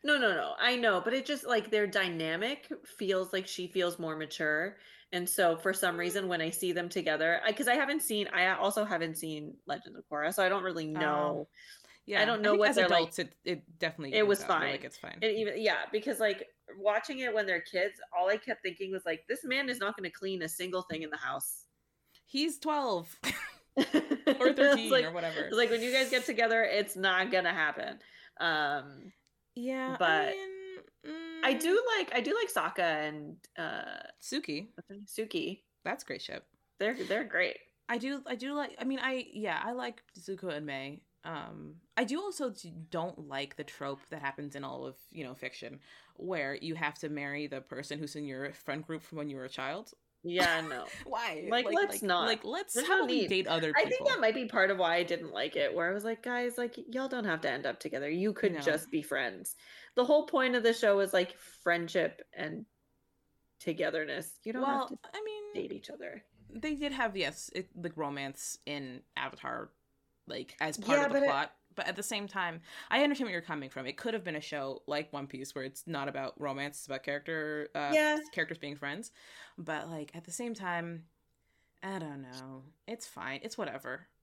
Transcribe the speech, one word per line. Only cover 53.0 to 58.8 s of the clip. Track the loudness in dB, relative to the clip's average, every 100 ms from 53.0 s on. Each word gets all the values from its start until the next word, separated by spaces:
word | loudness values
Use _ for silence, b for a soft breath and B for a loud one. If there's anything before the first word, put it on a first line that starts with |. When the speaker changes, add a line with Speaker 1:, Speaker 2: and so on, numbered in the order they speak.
Speaker 2:
about | 4
we | 2
Speaker 1:
need. | 4
Speaker 2:
date | 2 2
other | 2 4 4
Speaker 1:
I | 4
think | 4
Speaker 2:
people? | 4
Speaker 1:
that | 6
might | 4 2
be | 0
part | 4 4
of | 4
why | 4 4
I |
didn't | 2 -2 -4
like | -4 -2 0
it, | 0
where | 2 0
I |
was | 0
like, | -4 -4
"Guys, | -4 -2 -2 -2
like, | -4 -6 -6
y'all | -4 -2
don't | -2 0
have | 0
to | 0
end | 0 -2
up | -4
together. | -6 -4 -2
You | 0 0
could | 2 2 2
Speaker 2:
No. |
Speaker 1:
just | 0 0